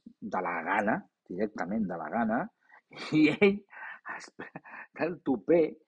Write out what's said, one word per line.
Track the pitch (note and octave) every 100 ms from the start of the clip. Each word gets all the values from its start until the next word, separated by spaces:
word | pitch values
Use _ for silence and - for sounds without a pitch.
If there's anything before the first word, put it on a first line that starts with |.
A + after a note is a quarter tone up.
| - _
de | G#2+ F#2+
la | F2+ E2+
gana, | E2 G2+ G#2 D3+ - _
directament | _ F2+ G#2+ - F2 A2 G2+
de | E2+
la | D#2
gana, | G2+ A2+ A#2 G3 _ _ - _
<laughs> | - - D#3
i | D3+
ell | D3+ G3+ G3+ - - - - -
es, | - -
té | _ - - - - - -
el | D#3 F3
tupé | - B2 - E3+ D#3 -